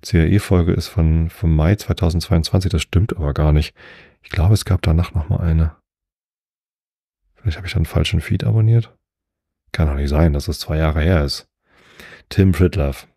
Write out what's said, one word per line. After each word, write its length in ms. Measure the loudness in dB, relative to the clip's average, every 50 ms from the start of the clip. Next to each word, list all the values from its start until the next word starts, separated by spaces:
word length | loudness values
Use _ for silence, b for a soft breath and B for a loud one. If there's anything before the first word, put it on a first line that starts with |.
C-H-E-Folge 680 | -10 0 0 2 2 4 2 0 0 2 2 2 2 2
ist 160 | 0 -2 -2 -4
von, 420 | -2 0 0 2 2 0 0 -2
vom 260 | -6 -4 -2 0 2
Mai 200 | 2 4 2 2
zweitausendzweiundzwanzig. 960 | 0 0 -6 -4 -2 0 0 0 -2 -2 0 0 0 0 0 -2 -2 -2 0
Das 100 | -2 -2
stimmt 340 | -4 _ 0 0 0 0 -2
aber 180 | -4 -4 -4 -2
gar 180 | 0 2 2
nicht. 240 | 2 2 0 -2 B B B B B B B B B B B
Ich 60 | -8
glaube, 240 | -4 0 2 2 2
es 120 | 2 2
gab 160 | 0 -2 -2
danach 320 | 0 0 2 0 0 -2 -4
noch 160 | -6 -4 -2
mal 120 | -4 -2
eine. 340 | 0 0 2 2 0 0 -2 _ _ _ _ _ _ _ _ _ _ _ _ _ _ _ _ _ _ _ _ _ _ _ _ _ _ _ _ _ _ _ _
Vielleicht 240 | _ _ -6 -6 -6
habe 80 | -8
ich 80 | -6 -2
dann 60 | -2
einen 60 | -2 -2
falschen 340 | 0 -2 -2 0 0 -2
Feed 220 | -2 -2 -4 -2 -2
abonniert. 520 | 0 0 2 2 4 4 2 0 -2 _ _ _ _ _ _ _ _ _ _ _ _ _ _ _ _
Kann 160 | _ -2 -2 -2
doch 80 | 0
nicht 140 | -2 -2 -2
sein, 240 | 2 2 2 2 2
dass 140 | 0 -4 -6
es 120 | -8 -8
zwei 180 | -6 -6 -4 -2
Jahre 240 | 0 0 0 0
her 220 | 0 2 2 2 0
ist. 260 | -2 -4 -8 -12 _ _ _ B B B B B B B B B B B B B B
Tim 220 | 0 2 2 2
Pritlove, 560 | 4 2 2 0 0 0 -2 -2 -4 -8 -12 _ _